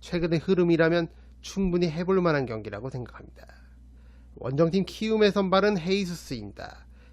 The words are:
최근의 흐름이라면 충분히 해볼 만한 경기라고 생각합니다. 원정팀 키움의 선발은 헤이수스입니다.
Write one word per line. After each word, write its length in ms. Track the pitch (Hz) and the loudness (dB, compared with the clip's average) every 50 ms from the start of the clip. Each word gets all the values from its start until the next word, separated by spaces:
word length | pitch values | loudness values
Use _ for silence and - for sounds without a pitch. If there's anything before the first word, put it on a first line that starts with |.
최근의 380 | - - - 175 170 165 165 156 | -10 -6 -4 -2 0 0 0 0
흐름이라면 680 | - 185 190 180 175 175 170 156 165 160 170 175 165 165 - - - - - - | 0 2 2 4 4 4 4 4 4 4 4 2 0 -2 -6 -14 -20 -20 -20 -18
충분히 500 | - - - 190 196 180 175 180 175 170 | -18 -8 -4 -2 -2 0 0 0 0 0
해볼 300 | 147 170 - 180 190 190 | -2 -2 -2 0 2 2
만한 260 | 175 170 151 143 131 | 2 2 2 0 -2
경기라고 440 | 113 113 110 101 104 101 101 117 131 | -2 -6 -8 -8 -8 -10 -10 -10 -10
생각합니다. 580 | - 127 120 - - - - - - - - - - - - - - - - - - - - - - - - - - | -10 -10 -10 -12 -14 -18 -18 -20 -20 -20 -20 -20 -20 -20 -20 -20 -20 -20 -20 -20 -20 -20 -20 -20 -20 -20 -20 -20 -16
원정팀 500 | - - 123 135 143 165 165 156 196 180 | -10 -6 -2 2 2 2 4 4 0 0
키움의 460 | - - - 220 220 220 214 214 202 | -2 -4 -4 -2 0 2 4 4 4
선발은 460 | 190 202 196 185 185 196 196 208 208 | 4 2 2 2 4 4 4 4 2
헤이수스입니다. 1080 | 185 156 180 190 202 196 175 175 - - - 139 113 104 101 - - - - - - - - - - - - | 0 0 0 0 0 0 -4 -6 -10 -10 -10 -10 -10 -10 -12 -14 -14 -16 -16 -16 -18 -20 -20 -20 -20 -20 -20